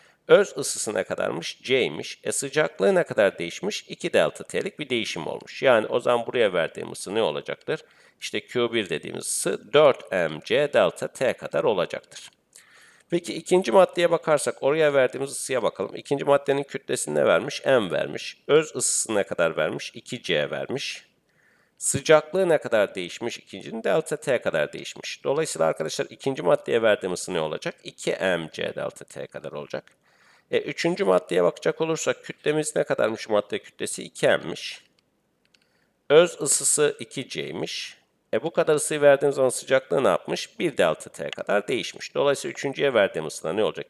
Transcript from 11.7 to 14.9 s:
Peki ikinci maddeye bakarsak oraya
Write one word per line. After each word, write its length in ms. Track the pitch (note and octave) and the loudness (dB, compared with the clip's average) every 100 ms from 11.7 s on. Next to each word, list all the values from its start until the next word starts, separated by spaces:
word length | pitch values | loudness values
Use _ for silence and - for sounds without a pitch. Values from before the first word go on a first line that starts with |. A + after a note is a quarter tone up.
| F#2+ E2 - - - - _ _ - _ - - _ _ | 0 -2 -6 -12 -20 -20 _ _ -20 _ -20 -20 _ _
Peki 240 | F3 F#3 | -4 -4
ikinci 380 | D#3+ - F3+ - | -10 2 2 6
maddeye 380 | G3 F3 F3+ E3+ | 6 6 4 2
bakarsak 520 | E3 - C#3+ B2 - | 2 2 2 0 0
oraya 320 | C3+ D#3 D3+ | 0 4 4